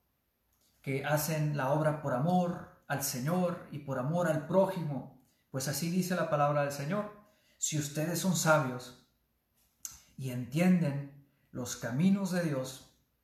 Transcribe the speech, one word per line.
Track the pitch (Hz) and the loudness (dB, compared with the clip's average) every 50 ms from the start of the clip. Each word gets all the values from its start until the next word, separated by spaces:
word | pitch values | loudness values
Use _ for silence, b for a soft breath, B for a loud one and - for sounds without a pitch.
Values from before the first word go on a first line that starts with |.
| _ _ _ _ _ _ _ _ _ _ _ _ _ _ _ _ | _ _ _ _ _ _ _ _ _ _ _ _ _ _ _ _
que | - 139 135 139 143 | -6 -4 -4 -4 -2
hacen | 147 151 147 - 165 156 151 151 151 147 | 0 0 0 0 0 0 0 0 0 0
la | 143 131 135 | 0 0 2
obra | 147 151 151 151 147 - - | 2 2 2 2 0 0 -2
por | 131 127 | -2 0
amor | 123 147 175 180 180 175 175 - - - - - _ _ | 2 2 4 4 4 2 2 -2 -6 -10 -16 -20 _ _
al | - 143 135 - | -6 -4 -4 -2
Señor | - - 120 127 156 180 180 180 170 - - - - | -4 -4 -2 -2 0 2 2 2 0 0 -4 -10 -12
y | 160 143 | -12 -10
por | - 139 131 | -6 -6 -4
amor | 123 123 147 170 180 175 | -2 -2 0 2 2 2
al | 160 147 147 143 | 2 2 0 0
prójimo, | - 180 190 190 185 - 170 151 147 139 120 - - - - b b b b b b | 2 4 4 4 4 2 -4 -4 -4 -4 -4 -6 -10 -16 -20 b b b b b b
pues | - 131 - | -6 -4 -4
así | 147 139 - 170 170 | -2 -2 -2 -2 0
dice | 180 185 175 - 185 | 0 0 0 0 0
la | 170 151 - | -2 0 0
palabra | 156 143 143 147 147 147 143 | 2 2 4 4 4 2 0
del | 139 | 0
Señor: | - - 143 156 196 214 208 - - b b b b b b b b | -4 -6 -4 -4 -2 -2 -4 -6 -10 b b b b b b b b
"Si | b - - 156 | b -4 -2 -2
ustedes | 147 - - - 151 156 170 170 170 | -2 -4 -2 -4 -4 -2 -2 -2 0
son | - 185 160 | 0 2 2
sabios | - - 160 156 147 135 123 123 123 - - - - _ _ _ _ _ _ _ _ _ _ _ _ _ _ _ _ - B B B B B B | 2 4 6 6 6 4 0 -4 -6 -10 -14 -18 -20 _ _ _ _ _ _ _ _ _ _ _ _ _ _ _ _ -16 B B B B B B
y | - 131 131 | -10 -8 -6
entienden | 123 127 123 123 135 165 180 185 180 170 151 143 135 143 - - - - b b b b b b | -6 -6 -6 -4 0 4 6 6 6 6 4 2 0 -2 -6 -8 -14 -20 b b b b b b
los | - 127 120 - - | -10 -8 -8 -8 -8
caminos | - - 113 123 143 180 196 196 202 196 170 | -8 -6 -4 0 4 4 4 4 4 0 -2
de | 180 180 170 | -2 -2 -2
Dios, | 156 139 131 127 - - - - - _ _ _ _ _ _ | -2 -2 -4 -4 -8 -10 -14 -18 -20 _ _ _ _ _ _